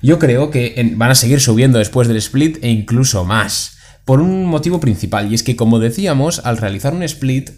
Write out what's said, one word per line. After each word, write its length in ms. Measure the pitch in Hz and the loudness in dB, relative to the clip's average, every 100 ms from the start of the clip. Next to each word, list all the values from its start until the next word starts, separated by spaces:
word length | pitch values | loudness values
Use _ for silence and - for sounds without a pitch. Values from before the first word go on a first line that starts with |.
Yo 200 | 123 160 | 4 4
creo 300 | 143 120 143 | 4 2 0
que 240 | 131 120 127 | -2 -4 -2
en, 200 | 117 - | -2 0
van 140 | 117 | 2
a 60 | 131 | 2
seguir 240 | 117 143 | 2 2
subiendo 380 | 117 110 131 120 | 2 4 4 4
después 280 | 104 127 120 | 2 0 2
del 120 | 113 | 0
split 440 | 104 131 151 156 | -2 0 0 0
e 60 | 120 | -2
incluso 560 | 113 104 117 131 101 | -2 0 0 0 0
más, 540 | 90 110 101 - - - - - | -2 -2 -2 -6 -10 -16 -20 -18
por 160 | - 131 | 0 2
un 240 | 170 190 | 2 0
motivo 340 | 185 156 165 175 | -2 -2 -2 -2
principal, 540 | 147 104 98 104 104 | 0 -2 -2 -4 -2
y 20 | |
es 80 | 113 | -2
que, 140 | - 123 | -2 0
como 240 | 113 113 | 2 2
decíamos, 600 | 113 117 196 139 147 175 | 2 -2 -2 0 0 -2
al 140 | 123 113 | -4 -4
realizar 360 | 107 98 139 | -4 -4 -4
un 80 | 170 | -4
split 480 | 170 - 131 131 135 | -6 -6 -4 -4 -6